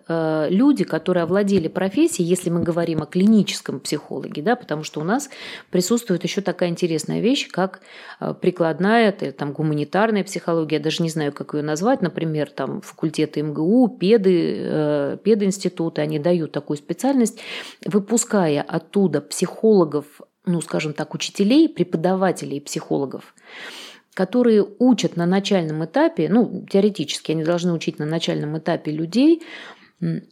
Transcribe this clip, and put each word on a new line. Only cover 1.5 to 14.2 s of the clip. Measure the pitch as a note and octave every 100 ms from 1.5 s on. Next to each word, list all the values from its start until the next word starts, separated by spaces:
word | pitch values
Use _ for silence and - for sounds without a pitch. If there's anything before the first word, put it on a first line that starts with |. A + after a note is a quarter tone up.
| G3 D#3+
профессией, | - F#3+ G3 E4 - E3+
если | F3+ F3
мы | E3+
говорим | E3 E3 E3+ D#3
о | D3+
клиническом | F3+ G3 A3 - - - C#3
психологе, | - D3+ - C#3 - -
да, | D#3 A#3+
потому | - D3+
что | D3+ -
у |
нас | D#3+ A#3+ - - - - -
присутствует | F3+ F3+ A#3 - F3
еще | E3+ -
такая | G3 F3 F3
интересная | E3+ F3 D#3+ - D#3+
вещь, | F#3+ C#4 -
как, | - F#3+ - - - - -
э, | E3 -
прикладная, | F3+ F3+ E3 D3+ F#3+ A#3 A3
это, | F#3+ C#3+
там, | C3+ D3
гуманитарная | C#3 D#3 D3 D3 F3+ A3 G#3+
психология, | F#3 F#3 - E3 D#3 D#3
я |
даже | D3+ D#3
не | E3
знаю, | D#3+ D3
как | C#3+ D3
ее | D3+
назвать, | D3+ D3+ G3+ C4+
например, | F3 - E3 D3+ C#3+
там, | - C3+ C#3+
факультеты | - - D#3+ D3+ D3 D3
М | D3+
Г | D3
У, | D#3+ A#3 A#3+
педы, | - F3 A3+